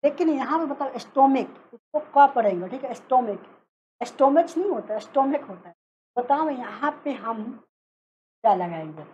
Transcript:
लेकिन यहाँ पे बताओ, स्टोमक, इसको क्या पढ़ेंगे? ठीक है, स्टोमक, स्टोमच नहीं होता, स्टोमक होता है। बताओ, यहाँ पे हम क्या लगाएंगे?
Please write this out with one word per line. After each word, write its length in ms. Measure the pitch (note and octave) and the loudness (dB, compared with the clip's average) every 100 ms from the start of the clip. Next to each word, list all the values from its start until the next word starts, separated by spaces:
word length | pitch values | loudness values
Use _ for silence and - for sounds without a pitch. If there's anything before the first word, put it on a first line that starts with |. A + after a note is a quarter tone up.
लेकिन 260 | C#4+ C#4+ E4 | 0 0 0
यहाँ 280 | C#4+ B3 D#4 | 0 -2 -4
पे 60 | |
बताओ, 340 | D#4+ C4+ C4+ A#3+ | -4 -4 -8 -8
स्टोमक, 720 | - C4+ C4+ C4+ F3 - _ | -8 4 4 4 -2 -10 _
इसको 260 | A#3 _ D4+ | -20 _ -8
क्या 260 | D4+ C#4 C#4 | -2 6 6
पढ़ेंगे? 420 | C4+ G#3+ F3+ F#3 | 6 0 0 -6
ठीक 160 | C4 | -10
है, 100 | C4 | -10
स्टोमक, 480 | A#3+ - B3+ A#3 G3 - - _ _ _ _ | -12 0 0 2 -6 -10 -20 _ _ _ _
स्टोमच 540 | A3 - C#4 C#4+ - - | -12 2 4 4 2 0
नहीं 120 | G4 | -2
होता, 280 | B3+ - G#3+ | -4 -6 -8
स्टोमक 460 | - C#4 C4+ C#4+ | -2 0 2 0
होता 240 | - F#3 F3 | -6 -16 -18
है। 60 | - _ _ _ - | -20 _ _ _ -6
बताओ, 320 | B3 C#4+ D#4+ | 0 0 0
यहाँ 520 | C4+ A#3+ - D4 D4 | -4 -10 -6 -6 -4
पे 80 | D4 | -8
हम 520 | C4 A3+ A3+ G#3+ - _ _ _ _ _ _ _ _ | -8 -8 -8 -8 -12 _ _ _ _ _ _ _ _
क्या 100 | A3 | 2
लगाएंगे? 500 | F#3+ F3 E3 D#3 D3+ D3+ | 2 0 -6 -10 -14 -18